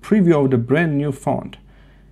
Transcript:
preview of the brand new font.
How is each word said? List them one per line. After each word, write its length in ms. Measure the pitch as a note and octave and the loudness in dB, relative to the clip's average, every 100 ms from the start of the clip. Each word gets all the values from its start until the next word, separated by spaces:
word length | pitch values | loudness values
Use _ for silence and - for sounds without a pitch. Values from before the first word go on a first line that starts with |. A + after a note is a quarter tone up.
preview 420 | - G#3+ E3+ D#3 | 0 2 4 2
of 60 | C3+ | 2
the 80 | B2+ | 0
brand 400 | A#2 C#3+ E3+ C#3+ | 0 0 0 -2
new 120 | D3 | -4
font. 460 | B2+ - B2+ - - - - - - - | -4 -4 -6 -8 -18 -20 -20 -20 -20 -20